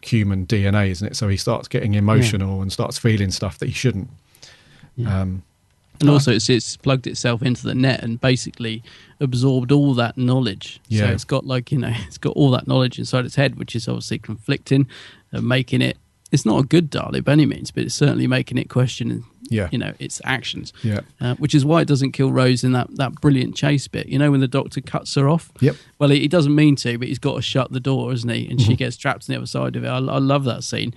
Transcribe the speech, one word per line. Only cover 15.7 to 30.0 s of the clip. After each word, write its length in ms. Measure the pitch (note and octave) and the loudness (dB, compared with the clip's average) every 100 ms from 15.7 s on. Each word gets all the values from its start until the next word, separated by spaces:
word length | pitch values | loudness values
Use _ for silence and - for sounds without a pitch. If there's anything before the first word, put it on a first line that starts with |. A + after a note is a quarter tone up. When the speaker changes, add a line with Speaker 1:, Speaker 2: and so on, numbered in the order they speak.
| B2+ | 0
Speaker 2:
it, 160 | B2+ - _ _ _ | 0 -4 _ _ _
it's 120 | D3 G#3+ | 0 2
not 120 | C3 | 0
a 80 | C3+ | 4
good 240 | E3 D#3 | 2 2
Dalek 340 | - - C3+ | -2 -4 -2
by 80 | C3 | 2
any 140 | D3 C#3+ | 4 4
means, 240 | D3 - | 0 -6
but 140 | B2+ | -6
it's 100 | B2 | -4
certainly 320 | - C#3+ A#2+ B2+ | 0 0 2 0
making 320 | B2+ B2+ B2+ | 0 -2 -4
it 100 | - | -2
question, 540 | B2 B2+ - A#2+ A#2 - _ - | 0 0 -2 -6 -6 -10 _ -6
Speaker 1:
Yeah. 200 | A2 F2 | -4 -2
Speaker 2:
you 80 | A#2+ | -4
know, 160 | G2 - | -6 -10
its 200 | C2+ - | -12 -8
actions. 480 | - C3+ - - - - | -6 -6 -6 -10 -12 -6
Speaker 1:
Yeah. 200 | A2 G#2 - - | -4 -4 -6 -6
Speaker 2:
Uh, 160 | B2 B2+ | -4 -2
which 180 | D3 | 2
is 100 | D3+ | 2
why 180 | C#3 E3 | 4 2
it 40 | D3+ | 2
doesn't 220 | C#3 C3+ | 0 0
kill 200 | B2+ C3+ | 0 0
Rose 320 | C3 B2+ B2+ | 2 2 2
in 80 | B2+ | 2
that, 240 | B2 - - | 0 -2 -4
that 240 | C3 - | -4 0
brilliant 340 | D3 C3 A#2 | 2 2 0
chase 320 | - C#3+ C#3+ - | -2 0 0 -2
bit. 220 | - - | -8 -4
You 100 | C3+ | 0
know, 140 | D3 | 2
when 80 | C#3 | 2
the 80 | C3 | 2
Doctor 320 | C3+ - - | -2 -4 -8
cuts 340 | - - - | -8 -8 -4
her 140 | D3 C#3 | 0 2
off? 240 | E3 - - | 2 -2 0
Speaker 1:
Yep. 160 | - - - - | 0 0 -8 0
Speaker 2:
Well, 100 | C#3+ | 4
he, 80 | C#3+ | 4
he 100 | D3 | 4
doesn't 240 | F3+ C#3+ | 4 4
mean 200 | D3 D3+ C3+ | 6 6 4
to, 220 | B2 A#2+ | 0 -4
but 80 | A2 | -6
he's 140 | A#2+ | -4
got 160 | C#3 B2 | -4 -4
to 60 | |
shut 280 | - C3+ B2 | -2 -2 -2
the 80 | C3 | -2
door, 340 | C3+ C3 A#2+ | -2 -2 -2
isn't 160 | B2+ A#2 | -4 -4
he? 200 | A#2 A#2 | -4 -2
And 100 | B2 | 2
she 100 | G#2+ | 2
Speaker 1:
Mm-hmm. 20 | |
Speaker 2:
gets 220 | - B2 - | 2 0 -4
trapped 340 | C#3 F#2 - | -4 -4 -6
on 40 | |
the 40 | B2+ | -6
other 80 | B2 | -6
side 300 | B2+ C3 B2 | -4 -4 -4
of 80 | |
it. 20 | B2 | -4
I, 100 | |
I 200 | B2+ | -4